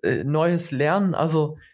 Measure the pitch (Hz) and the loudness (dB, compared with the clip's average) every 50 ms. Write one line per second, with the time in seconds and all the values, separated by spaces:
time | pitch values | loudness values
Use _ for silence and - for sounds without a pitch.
0 | - 95 123 - - 139 147 156 160 170 175 170 170 - 139 127 143 151 175 202 | -2 -2 -2 0 -2 -2 0 0 2 2 0 0 -2 -4 -2 0 0 2 2 2
1 | 196 185 160 - 160 160 160 156 151 151 156 - - - | 0 0 0 0 0 0 2 0 0 -2 -4 -10 -18 -20